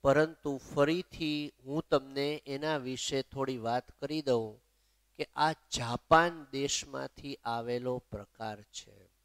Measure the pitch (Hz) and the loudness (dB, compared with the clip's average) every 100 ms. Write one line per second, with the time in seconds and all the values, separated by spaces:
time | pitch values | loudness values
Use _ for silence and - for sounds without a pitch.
0 | 143 139 156 160 147 135 - 143 143 170 | 6 6 4 -2 -6 -6 -4 2 4 2
1 | - - 156 151 147 _ 131 151 - 147 | -4 -6 -4 -4 -6 _ -6 -4 2 2
2 | 135 135 143 151 - 139 156 151 127 127 | 2 -2 -2 -2 -6 -4 -2 -2 -2 -6
3 | - 139 - 135 135 127 113 123 - _ | -2 -2 -4 -4 -4 -2 -2 -2 -4 _
4 | 143 156 143 120 110 104 _ _ _ _ | -6 -4 2 2 2 -10 _ _ _ _
5 | _ - 151 - 156 160 _ - 117 123 | _ -10 -8 2 2 2 _ -6 -4 -6
6 | _ 160 170 165 139 135 143 - 143 135 | _ 6 6 0 -8 -4 -2 -2 -4 -8
7 | 135 - 143 135 117 117 117 123 127 127 | -8 -10 -12 -10 -4 -4 -2 -4 -2 -6
8 | _ 104 101 _ 110 104 104 - - 101 | _ -12 -12 _ -10 -10 -14 -18 -18 -20
9 | 92 _ | _ _